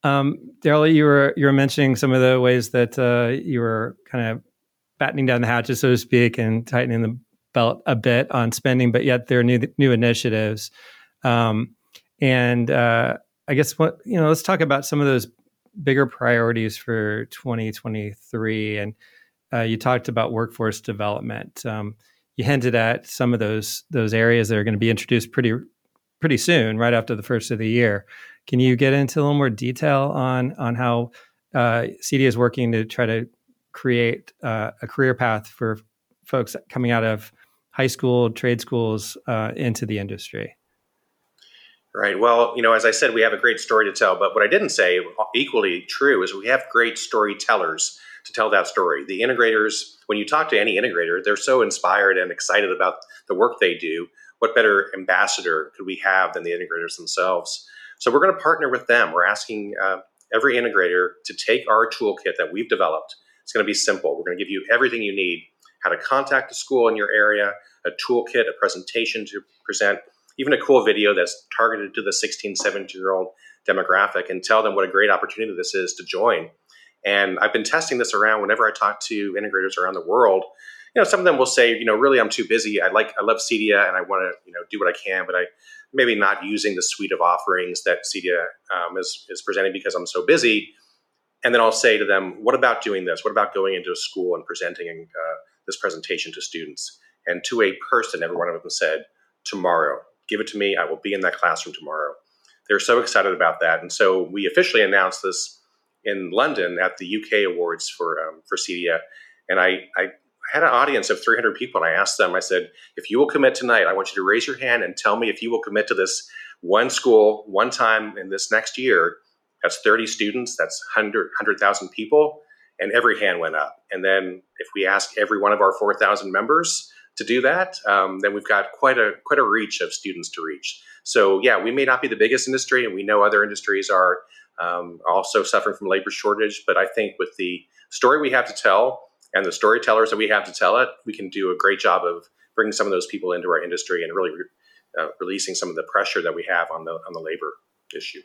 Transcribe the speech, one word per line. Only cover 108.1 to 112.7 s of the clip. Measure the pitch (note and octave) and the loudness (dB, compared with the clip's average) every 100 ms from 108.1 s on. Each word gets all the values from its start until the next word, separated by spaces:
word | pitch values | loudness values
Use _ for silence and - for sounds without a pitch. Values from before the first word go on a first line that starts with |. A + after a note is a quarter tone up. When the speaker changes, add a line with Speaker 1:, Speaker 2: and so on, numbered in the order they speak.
| D#2 | -4
Speaker 2:
um, | D#2+ D#2+ _ | -8 -12 _
for | F#2 | -8
Cedia. | - F2+ F2 E2 - - - _ - | -6 -4 -2 -2 -4 -20 -20 _ -2
And | F#2+ | 2
I, | F#2 F#2+ - - | 2 0 -6 -6
I | F#2+ - _ _ - | -6 -6 _ _ -6
had | C#3+ | 0
an | D#3+ | 2
audience | B2 C#3+ B2+ F#2+ | 4 2 0 -2
of | G#2 | -2
three | - A2+ | 0 0
hundred | A2+ - | 0 -4
people, | B2 F2+ | -4 -2
and | E2 | 0
I | E2 | 0
asked | G2 - | 0 0
them, | F#2 | 0
I | F2+ | 0
said, | - F2+ F2+ | 0 -2 -2